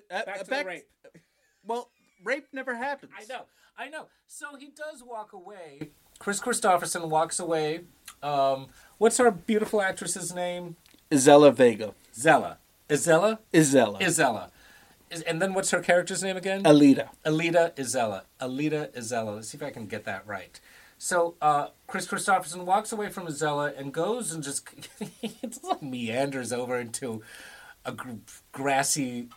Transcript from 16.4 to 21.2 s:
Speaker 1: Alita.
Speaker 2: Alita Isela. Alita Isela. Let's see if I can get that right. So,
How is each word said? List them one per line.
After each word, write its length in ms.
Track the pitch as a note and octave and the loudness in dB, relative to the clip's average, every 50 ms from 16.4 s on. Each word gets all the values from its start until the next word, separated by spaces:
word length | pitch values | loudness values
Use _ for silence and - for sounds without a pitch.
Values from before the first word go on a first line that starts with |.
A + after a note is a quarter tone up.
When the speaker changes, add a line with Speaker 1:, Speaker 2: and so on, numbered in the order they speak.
| F3+ G3 G3 G3 G3 | -2 -4 0 4 8
Speaker 1:
Alita. 460 | D#3+ D3+ D3 D3 C#3 C3 C#3 - - - - - | 8 10 10 10 10 8 8 4 -6 -8 -6 -2
Speaker 2:
Alita 480 | D#3 D#3 D#3+ E3+ E3 E3+ E3+ E3+ E3+ - | -2 0 0 2 2 4 4 4 2 0
Isela. 480 | C#3 C3 A#2 - B2+ A#2 G#2+ G2 F#2+ - _ _ - | -4 -6 -4 -2 0 0 -2 -2 -6 -10 _ _ -10
Alita 500 | C3+ B2+ C3 C3+ D3+ D3+ D3+ D3+ D3 - - | -8 -6 -4 -4 -4 -2 -2 -4 -6 -8 -10
Isela. 380 | B2 A#2 A2+ B2 A#2 A2 G#2+ G#2 | -12 -10 -6 -6 -4 -4 -6 -8
Let's 140 | A2 A2+ - | -10 -12 -14
see 100 | - C#3+ | -12 -12
if 40 | |
I 60 | D3+ C3+ | -12 -12
can 180 | - B2 A2 F#2+ | -10 -12 -12 -10
get 160 | A2+ G#2 - | -10 -10 -8
that 200 | A2+ G2 F#2+ F#2+ | -8 -10 -10 -10
right. 320 | G#2+ G2+ F#2 F2+ - - - _ - - - - - _ | -10 -12 -12 -12 -16 -20 -20 _ -20 -20 -20 -20 -20 _
So, 380 | - - - F#3 F3 | -10 -6 -2 0 0